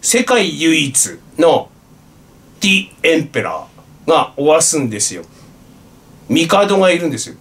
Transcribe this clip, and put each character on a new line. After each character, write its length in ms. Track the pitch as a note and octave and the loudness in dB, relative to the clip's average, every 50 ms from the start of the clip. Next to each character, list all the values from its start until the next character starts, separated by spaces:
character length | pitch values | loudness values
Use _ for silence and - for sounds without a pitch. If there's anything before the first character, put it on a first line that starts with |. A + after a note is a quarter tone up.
| - | -4
世 220 | - - A#3 A#3+ | 0 0 0 0
界 360 | - B3+ A#3 G3+ F3+ D3+ C#3+ | 2 2 0 0 0 -2 -2
唯 260 | D#3+ E3 D#3+ D#3 D3+ | 0 2 2 2 0
一 320 | C#3 B2+ - - - A2+ A2 - - - - | -2 -2 -2 -2 -2 -4 -14 -20 -20 -4 2
の 300 | E3 E3 D3 - - - _ _ _ _ - - _ - - - - - - - - - - - | 2 4 4 2 -2 -6 _ _ _ _ -20 -20 _ -20 -20 -20 -20 -20 -20 -20 -20 -20 -14 -6
テ 100 | - G3 | -2 0
ィ 200 | G3 F#3+ F#3+ - - - - | 0 0 -2 -6 -16 -4 -2
エ 180 | E3 E3 E3 | 0 0 0
ン 80 | D#3 D#3 | -2 -4
ペ 140 | - A#2+ G2+ | -6 -6 -6
ラ 240 | F2 D#2+ D#2 - - - - - - - - - | -6 -8 -10 -12 -14 -20 -20 -20 -20 -20 -14 -2
ー 40 | - | 0
が 220 | D#3+ D3+ C3 - - | 0 0 0 -2 -4
お 100 | - C#3+ | -2 0
わ 160 | D3+ D#3 E3 D#3+ | 2 2 4 2
す 160 | - - D#3 | 0 -2 -2
ん 120 | C3+ A#2 | -4 -4
で 80 | G#2+ G#2 | -4 -4
す 160 | - - G2+ | -6 -6 -6
よ。 80 | F2 E2 - - - - - - - - - - - - - - - _ - - - - - | -10 -16 -18 -20 -20 -20 -20 -20 -20 -20 -20 -20 -20 -20 -20 -20 -20 _ -20 -20 -20 -8 -2
帝 500 | A2+ D#3 E3+ E3 G3 G3 G#3 G3 G3+ G3 | 0 0 0 2 2 2 2 2 2 2
が 120 | F#3+ F#3 | 4 2
い 80 | E3+ F3 | 2 2
る 80 | F3 E3 | -2 -4
ん 20 | |
で 80 | B2+ A2+ | -6 -6
す 120 | - - | -10 -12
よ。 60 | - - | -14 -20